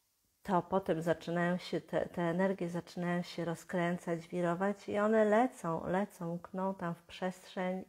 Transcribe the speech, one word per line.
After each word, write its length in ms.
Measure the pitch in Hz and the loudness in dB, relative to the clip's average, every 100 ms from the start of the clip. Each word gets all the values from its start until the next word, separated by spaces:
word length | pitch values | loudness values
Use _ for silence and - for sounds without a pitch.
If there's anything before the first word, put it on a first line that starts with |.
| _ _ _ _ | _ _ _ _
to 200 | - 180 | 0 0
potem 400 | 170 190 190 160 | 2 -2 0 0
zaczynają 540 | 165 160 - 170 175 180 | 2 0 0 0 2 0
się 240 | - 170 | -2 -4
te, 280 | - 160 - | -2 -2 -2
te 140 | - | 0
energie 460 | 170 170 190 190 170 | 0 2 2 2 -2
zaczynają 540 | 175 - - 175 175 | -4 -6 -4 -2 0
się 220 | 175 - | -2 -4
rozkręcać, 840 | 170 165 - 185 170 175 - 170 160 | -4 -4 -4 0 0 0 -2 -4 -4
wirować 600 | 175 175 175 196 202 - | -2 0 2 0 -2 -2
i 100 | 202 | 0
one 260 | 208 220 | 4 6
lecą, 640 | 214 214 254 - 170 160 - | 6 6 4 0 -4 -2 0
lecą, 520 | 180 208 - 170 170 | 0 0 -4 -6 -6
kną 320 | - 185 190 | -6 -4 -4
tam 200 | 190 170 | -2 -4
w 80 | 170 | -6
przestrzeń 800 | - - 185 180 - - 185 185 | -10 -4 -4 -4 -10 -4 -2 -2